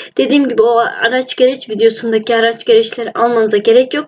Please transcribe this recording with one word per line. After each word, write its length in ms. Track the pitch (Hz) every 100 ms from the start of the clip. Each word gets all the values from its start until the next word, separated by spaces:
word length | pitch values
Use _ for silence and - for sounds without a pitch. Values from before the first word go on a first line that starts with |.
| - -
Dediğim 320 | 269 285 269
gibi 120 | 226
o 160 | 226 233
araç 580 | 220 - 226 254 254 -
gereç 340 | 254 262 -
videosundaki 680 | 208 226 220 233 220 220 226
araç 300 | 226 226 -
gereçleri 460 | 226 220 - 226
almanıza 460 | - 233 233 220 208
gerek 360 | 220 226 254
yok. 120 | 202